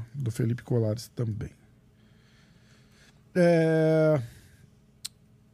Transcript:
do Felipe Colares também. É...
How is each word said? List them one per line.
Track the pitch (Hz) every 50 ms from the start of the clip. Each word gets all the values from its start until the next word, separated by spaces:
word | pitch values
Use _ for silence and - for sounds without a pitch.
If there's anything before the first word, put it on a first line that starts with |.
| 113 - -
do | 143 135 117
Felipe | - - 123 113 120 - -
Colares | - 127 117 113 107 107 120 - -
também. | - - 120 110 101 95 92 - - _ _ _ _ _ _ _ _ _ _ _ _ _ _ _ _ _ _ _ _ _ _ _ _ _ _ _ _ _ - _ _ _ _ _ -
É... | 185 175 175 170 165 160 160 160 160 160 156 160 160 156 156 156 139 117 - - - - - - - - - _ _ _ _ _ _ - - _ _ _ _ _ _ _ _